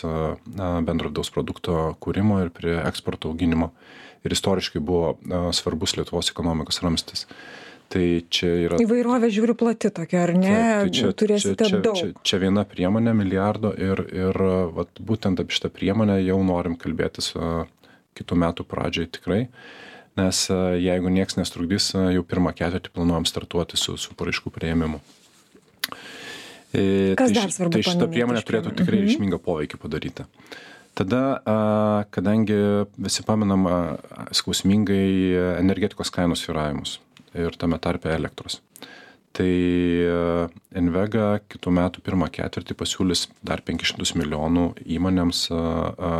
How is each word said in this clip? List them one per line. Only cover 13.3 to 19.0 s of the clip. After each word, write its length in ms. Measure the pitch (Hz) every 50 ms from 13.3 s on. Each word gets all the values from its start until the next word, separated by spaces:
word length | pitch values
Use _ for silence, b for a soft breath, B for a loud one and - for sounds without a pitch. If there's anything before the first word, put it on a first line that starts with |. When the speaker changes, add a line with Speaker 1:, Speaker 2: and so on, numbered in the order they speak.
| 95 95 98 104 107 104 110 104 -
Speaker 1:
ir, 300 | - 92 95 98 92 85 -
ir, 280 | - 90 92 95 95 - 95 95 92 92 90 85 85
vat, 280 | 90 87 - - -
būtent 400 | 90 98 113 - - 101 90 85
apie 160 | 85 87 -
šitą 140 | - - 80 -
priemonę 460 | - 101 92 98 113 110 104 98 98
jau 180 | 95 92 92 98 95
norim 340 | 92 87 87 87 87 82
kalbėtis, 540 | - - - 80 82 82 80 - - - - -
a, 300 | 85 82 82 82 82 82 - _ _ b b b b b b -
kitų 180 | - - - 87
metų 300 | 85 85 82 82 - -
pradžioj 400 | - - - - 78 80 -